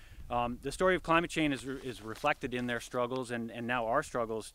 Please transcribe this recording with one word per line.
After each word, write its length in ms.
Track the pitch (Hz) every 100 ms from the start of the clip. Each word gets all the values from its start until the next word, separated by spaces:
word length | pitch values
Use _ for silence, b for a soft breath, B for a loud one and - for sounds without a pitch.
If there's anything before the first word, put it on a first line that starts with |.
| B B B
Um, 300 | 120 120 120
the 80 | 135
story 260 | - 185 180
of 60 |
climate 280 | - 165 170
change 240 | - 156
is, 100 | 135
re-, 160 | 120 135
is 200 | 127 101
reflected 500 | 107 110 147 156 131
in 140 | 123 123
their 140 | 120
struggles 500 | - 127 123 131 117
and, 200 | 120 117
and 160 | 110 117
now 200 | 123 113
our 160 | 127
struggles 480 | 156 131 113 110 101